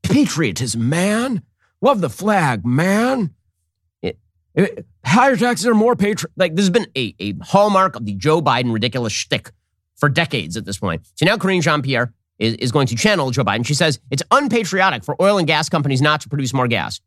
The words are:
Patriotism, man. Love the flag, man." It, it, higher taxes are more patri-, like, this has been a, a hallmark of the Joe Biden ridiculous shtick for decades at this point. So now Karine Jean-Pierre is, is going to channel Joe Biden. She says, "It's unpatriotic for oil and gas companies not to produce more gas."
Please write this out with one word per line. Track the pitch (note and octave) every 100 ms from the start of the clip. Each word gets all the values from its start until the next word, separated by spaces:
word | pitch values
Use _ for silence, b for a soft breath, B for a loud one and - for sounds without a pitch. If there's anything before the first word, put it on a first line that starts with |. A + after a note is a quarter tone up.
Patriotism, | - C#4+ C4+ - C#3 F2 B2 A#2 A#2
man. | E3 F#3+ A3 B3+ G#3+ - _ _ _
Love | A#3+ A#3+
the | D#3
flag, | - G3+ G3+ D3+ A2+
man." | A#2 B2+ F3+ G3+ B3 C4+ F3 _ _ _ _ _ _ _
It, | F#2+ - _ _ _
it, | - G3 - - _
higher | B2+ G3+ C4+ A#3
taxes | A#3+ A#3 A3+
are |
more | A3 A3+ A#3+
patri-, | G#3 G#3 E3+ -
like, | F3+ D#3+
this |
has | G3
been | G#3+ F3+ C3+
a, | A2+ -
a | G#2 G#2+
hallmark | - G3 G#3 F#3+ F#3+ -
of | G#2
the |
Joe | G2 C#3+ D#3+
Biden | D3 B2 B2
ridiculous | A2 A#2+ B2+ A2+
shtick | - - B2+ - _ _ _ _ _
for | D3
decades | C3+ E3 C3 D#2 A2
at | F#2+
this | G2
point. | F#2+ E2 _ -
So | F3
now | G#3+
Karine | F#3+ F#3
Jean-Pierre | D#3+ D3 C3 B2 A#2+ _ _ _
is, | A2 A2+
is | B2
going | C#3+ C3+
to | A#2
channel | G#3+ G3 C3
Joe | B2 G#2
Biden. | A2 A#2
She |
says, | D3 E3 C#3+ -
"It's | C#3+ -
unpatriotic | C4 C#4+ A3+ F#3 F#3+ F#3+ B2+
for | - C3+
oil | F#3+ G3+
and | D#3
gas | D3+ D3+
companies | E3 C#3+ B2+
not | D3+ D3+
to | -
produce | C#3+ C3
more | C3 B2
gas." | A2 B1+ -